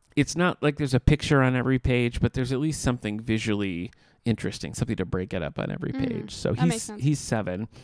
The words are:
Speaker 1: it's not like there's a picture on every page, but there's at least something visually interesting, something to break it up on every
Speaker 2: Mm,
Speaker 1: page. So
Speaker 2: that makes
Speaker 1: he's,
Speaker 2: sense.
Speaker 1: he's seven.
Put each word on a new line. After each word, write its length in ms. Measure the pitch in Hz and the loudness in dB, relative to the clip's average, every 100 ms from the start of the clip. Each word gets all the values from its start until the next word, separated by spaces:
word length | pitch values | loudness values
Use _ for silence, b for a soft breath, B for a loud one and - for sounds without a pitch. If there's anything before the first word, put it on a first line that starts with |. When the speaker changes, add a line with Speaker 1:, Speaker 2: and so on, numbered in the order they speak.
| _ - | _ 0
Speaker 1:
it's 180 | 139 160 | 0 2
not 260 | 180 - | 0 2
like 140 | 147 143 | 0 0
there's 180 | 143 | 0
a 60 | 127 | 2
picture 420 | - 151 - 143 | 4 4 4 6
on 140 | 131 127 | 6 4
every 240 | 131 131 | 2 2
page, 400 | - 123 120 - | 2 2 2 2
but 140 | 120 | 0
there's 180 | 131 123 | 0 -2
at 80 | 131 | 0
least 220 | 156 151 | -2 0
something 360 | - 123 107 104 | 0 0 -2 -6
visually 680 | 117 110 113 104 101 85 90 b b b - | 0 0 2 0 0 -4 -8 b b b -2
interesting, 480 | 110 - - 76 | -2 -2 -6 -8
something 220 | - 120 98 | -4 -2 -2
to 100 | 87 | -2
break 300 | 92 92 92 | -4 -4 -4
it 80 | |
up 160 | 78 - | -4 -4
on 100 | - | -6
every 220 | - - | -4 -6
Speaker 2:
Mm, 80 | 262 269 | -4 -4
Speaker 1:
page. 240 | 220 214 | -4 -8
So 160 | - - | -4 -2
Speaker 2:
that 80 | 127 | 2
makes 100 | 170 | 2
Speaker 1:
he's, 80 | 220 | 0
Speaker 2:
sense. 200 | - 214 | -4 -2
Speaker 1:
he's 160 | 131 147 | 0 0
seven. 480 | - 113 95 92 113 B | 0 -2 -2 -6 -8 B